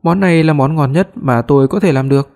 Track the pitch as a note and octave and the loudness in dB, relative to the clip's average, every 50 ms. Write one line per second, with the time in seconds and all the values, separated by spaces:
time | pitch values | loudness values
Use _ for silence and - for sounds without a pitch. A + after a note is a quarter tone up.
0 | - E3 E3+ G3 G3 F3+ E3+ E3 D#3 D#3+ D3+ D3 C3 C#3+ D#3+ D#3 C#3+ B2+ C#3 E3+ | -2 -2 -2 0 0 2 2 2 2 2 2 0 0 0 0 -2 -2 0 0 -2
1 | F#3+ - - - - C3+ B2 A#2 A#2+ - C#3+ C#3 C3+ C3 - G3+ G#3 F3+ C#3 C3 | -2 -2 -6 -6 -4 -2 -2 -2 0 2 2 2 2 2 0 0 0 0 0 0
2 | C3+ C3+ C#3 C#3 C#3 - _ | 0 0 0 -2 -2 -4 _